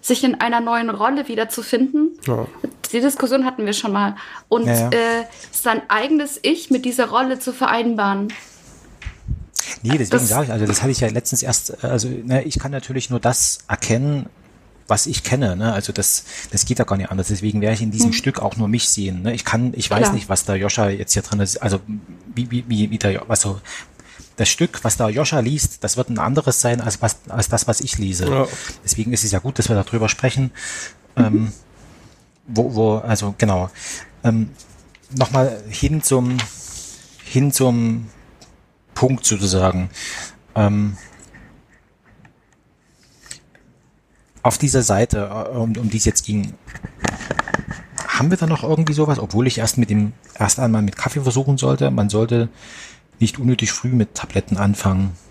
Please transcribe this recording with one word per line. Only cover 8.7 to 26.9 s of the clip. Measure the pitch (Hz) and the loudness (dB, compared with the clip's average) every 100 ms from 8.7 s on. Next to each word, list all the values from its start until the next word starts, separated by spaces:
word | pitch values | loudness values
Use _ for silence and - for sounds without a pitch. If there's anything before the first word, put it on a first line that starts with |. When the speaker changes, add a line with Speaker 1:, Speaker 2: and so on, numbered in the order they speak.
| - - - - - - - - - - - | -20 -20 -14 -14 -12 -8 -8 -6 -8 -6 -6
Speaker 3:
Nee, | 110 151 | 0 0
deswegen | 117 | 2
Speaker 1:
Das | - 120 | 2 2
Speaker 3:
sag | 110 143 | 0 0
ich, | |
also | 110 107 | 0 0
das | 101 | 2
hatte | 127 | 0
ich | - | 2
ja | 113 | 0
letztens | 110 - 127 | 0 -2 -2
erst, | - - - - | 0 -2 -2 -6
äh, | 127 | -2
also, | 123 117 | 0 -2
ne, | 123 117 131 | -6 0 0
ich | 143 - | 0 -6
kann | - | -6
natürlich | 139 - 131 - | -8 -4 -6 -2
nur | 123 | 0
das | 123 127 - - - | 2 2 0 -2 -4
erkennen, | 101 - 113 139 147 - - - - - - - | -6 0 0 2 -2 -4 -14 -20 -20 -20 -20 -2
was | 120 - | 0 0
ich | 143 | -2
kenne, | - 127 120 90 | 0 0 2 0
ne? | 110 | 0
Also | 101 - | 0 -4
das, | - 101 - - - - | -2 0 0 -4 -14 -6
das | 104 - | -4 -2
geht | 127 | 0
ja | 120 | 0
gar | 98 | 0
nicht | 95 | -2
anders. | 95 92 | -4 -2
Deswegen | 101 107 104 | -2 0 0
wäre | 104 | 2
ich | 107 | 2
in | 113 | 0
diesem | 107 117 | 2 2
Speaker 1:
Mhm. | |
Speaker 3:
Stück | - - - | 2 -2 -2
auch | 101 101 | -4 -2
nur | 107 | 0
mich | 117 - | 0 0
sehen, | - 98 92 | -2 -4 -4
ne? | 98 120 | -4 -4
Ich | - | -2
kann, | 113 123 - | 0 0 -2
ich | - | -2
weiß | 107 | 2
Speaker 1:
Klar. | 113 | 2
Speaker 3:
nicht, | 131 - | 2 -2
was | 95 - | -2 0
der | 98 | -2
Joscha | 101 - 104 | 0 0 0
jetzt | 98 98 | 0 -2
hier | - | -2
drin | - 104 | -2 -2
ist, | 98 - | -2 -2
also | - 98 - 107 - - - | -2 -2 -4 -12 -12 -20 -12
wie, | - 120 | -6 -4
wie, | 120 120 | -4 -2
wie, | 110 104 | 0 0
wie | 107 | 0
der | 104 | 0
Jo-, | 98 - | -2 -2
was | 110 | -2
so, | 101 98 - - - - - - - - | 0 -4 -10 -16 -16 -20 -20 -20 -20 -2
das | - | 0
Stück, | - - - | 2 0 0
was | 113 - | -2 0
der | 113 | 0
Joscha | 110 147 156 | 0 0 0
liest, | 117 147 - - | 0 0 -2 -4
das | - - | -6 -2
wird | 131 | -2
ein | 113 | -2
anderes | - 139 147 127 | 0 2 2 2
sein | 123 123 | 2 0
als | 113 | -2